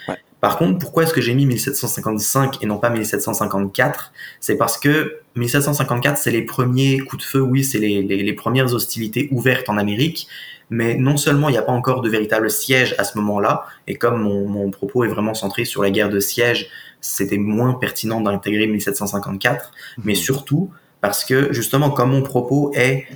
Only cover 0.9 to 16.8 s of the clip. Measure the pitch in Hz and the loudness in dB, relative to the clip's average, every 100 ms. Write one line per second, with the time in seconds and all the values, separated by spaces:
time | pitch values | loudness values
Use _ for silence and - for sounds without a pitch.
0.9 | - 165 151 117 127 143 113 - 98 120 | 2 2 2 2 4 2 2 -2 -4 -4
1.9 | - 110 107 101 135 131 - 107 104 120 | -4 -2 -2 0 2 2 0 -4 0 0
2.9 | 113 104 101 - 101 104 98 98 - 139 | 0 0 -2 -2 -2 0 0 -2 0 0
3.9 | - - - - - - - 113 - 143 | -2 -8 -16 -20 -8 -2 0 0 0 2
4.9 | 156 151 - - 120 120 143 143 143 131 | 2 0 -6 -10 -4 -2 0 0 -2 0
5.9 | 120 139 147 - 117 - - 123 127 135 | 0 0 0 0 -2 -2 0 0 2 2
6.9 | 135 135 - - 139 131 135 135 113 107 | 2 -2 -10 -4 0 2 2 2 0 2
7.9 | 101 98 98 101 104 113 127 127 120 - | 0 0 0 -2 -2 0 0 2 0 -4
8.9 | 117 110 120 143 127 127 120 - 104 104 | -6 -4 -4 -2 0 2 0 0 -2 -2
9.9 | 104 165 170 - - - - - 113 117 | 0 -2 -2 -10 -16 -18 -20 -6 -2 0
10.9 | 123 131 143 160 143 147 113 - 123 127 | 2 2 2 2 2 4 2 2 0 0
11.9 | 127 117 110 107 110 110 - - 131 120 | 0 0 0 0 0 0 -2 2 2 2
12.9 | - 95 107 104 101 107 165 - - - | 0 -2 -2 0 2 2 0 -4 -12 -10
13.9 | 98 120 120 104 101 101 101 101 - 98 | -2 0 0 0 0 -2 -2 -4 -4 -2
14.9 | 123 113 107 107 110 98 - - - 101 | 0 0 0 -2 -2 -4 -4 -4 0 2
15.9 | 101 101 101 - - 120 113 - - | 2 2 0 0 2 2 0 -4 -14